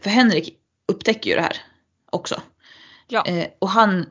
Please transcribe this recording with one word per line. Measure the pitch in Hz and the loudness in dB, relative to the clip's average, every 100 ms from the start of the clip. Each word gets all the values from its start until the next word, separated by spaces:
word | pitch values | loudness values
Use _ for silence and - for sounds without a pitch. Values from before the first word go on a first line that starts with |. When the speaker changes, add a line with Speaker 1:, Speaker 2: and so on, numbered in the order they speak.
Speaker 1:
för | 202 | -2
Henrik | 226 240 156 - - _ _ - | 2 2 2 -2 -12 _ _ -6
upptäcker | - - 220 98 | -2 0 -2 0
ju | - | 0
det | |
här | 165 - - _ _ _ - | 0 -4 -12 _ _ _ -8
också. | 180 - - - _ - - - - - | -8 -6 -8 -10 _ -20 -20 -20 -20 -6
Speaker 2:
Ja. | 226 - | -2 -2
Speaker 1:
Eh, | 170 - - | -2 -4 -4
och | 190 | 0
han, | 214 214 185 - | 4 6 4 -2